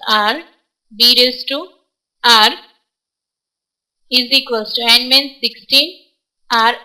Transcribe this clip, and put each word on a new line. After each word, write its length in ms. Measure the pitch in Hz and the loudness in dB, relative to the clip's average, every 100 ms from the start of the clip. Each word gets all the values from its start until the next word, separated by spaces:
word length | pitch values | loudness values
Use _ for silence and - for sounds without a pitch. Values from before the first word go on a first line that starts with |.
| - | -2
R, 340 | 214 208 285 330 _ _ _ _ 214 | 0 0 -2 -8 _ _ _ _ -2
B 180 | 240 247 | 2 4
raised 300 | 247 247 - | 2 -2 -8
to 200 | 277 370 _ _ _ _ _ | -8 -10 _ _ _ _ _
R 260 | 233 226 220 - - _ _ _ _ _ _ _ _ _ _ _ _ _ _ | 2 4 4 0 -12 _ _ _ _ _ _ _ _ _ _ _ _ _ _
is 220 | 254 247 | -2 0
equals 400 | 269 254 233 214 | -2 -2 -4 -4
to 80 | 240 233 | -4 0
n 200 | 240 254 | 0 2
means 320 | 262 277 269 | 0 -2 -6
sixteen, 680 | 233 - - 269 320 - _ _ _ _ - | -10 -10 -2 0 0 -6 _ _ _ _ -4
R 240 | 233 226 240 | 0 0 -2